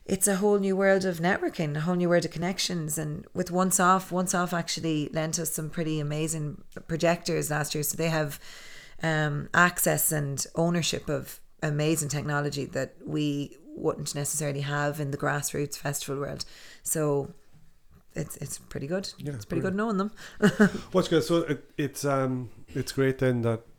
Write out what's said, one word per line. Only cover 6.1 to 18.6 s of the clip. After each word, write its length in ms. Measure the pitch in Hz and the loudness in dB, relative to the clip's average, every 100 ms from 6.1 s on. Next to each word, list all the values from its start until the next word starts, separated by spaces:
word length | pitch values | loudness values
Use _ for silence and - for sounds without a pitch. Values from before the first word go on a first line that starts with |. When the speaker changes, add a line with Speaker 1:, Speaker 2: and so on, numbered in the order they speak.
| 151 156 160 151 - - - - | -2 -2 -2 -4 -8 -12 -14 -4
Speaker 1:
projectors 600 | 160 170 170 - 156 143 | 2 4 4 0 -2 0
last 240 | 151 143 | -2 0
year. 100 | 151 | -2
So 120 | 151 - | -2 0
they 140 | 165 | 0
have, 280 | 160 151 - - - - - - - | 2 0 -4 -14 -16 -16 -18 -16 -4
um, 460 | 165 156 151 147 143 | 0 2 0 -2 0
access 580 | 170 180 175 170 151 - | 4 4 4 2 2 2
and 340 | 156 143 139 - - | 0 -2 -4 -4 0
ownership 540 | 170 175 147 - - | 2 2 0 -2 -2
of 300 | 143 - - - - | -4 -4 -14 -20 -6
amazing 460 | 156 147 151 160 143 | -2 0 2 2 0
technology 560 | 143 143 143 143 139 131 | -2 0 0 0 -4 -4
that 280 | 135 131 - - | -4 -6 -8 -4
we 520 | 151 147 143 139 - - 302 | 0 0 0 -4 -10 -18 -4
wouldn't 380 | 160 147 147 | -2 -2 -4
necessarily 480 | 143 143 - 147 139 | -4 -4 -2 -2 -2
have 380 | 139 147 147 151 | -2 0 -2 -2
in 100 | 143 | -4
the 60 | 143 | -2
grassroots 580 | 143 143 - 143 147 - | 0 0 -2 -2 -4 -4
festival 420 | 147 143 - 139 | -6 -6 -6 -6
world. 240 | 139 139 - - - - | -6 -8 -12 -14 -20 -12
So 500 | - 165 151 143 139 - - - - - - - - | -4 0 2 0 -2 -12 -20 -20 -20 -20 -20 -20 -12
it's, 240 | - 151 - | -8 -8 -8
it's 220 | 127 | -10
pretty 260 | - | -10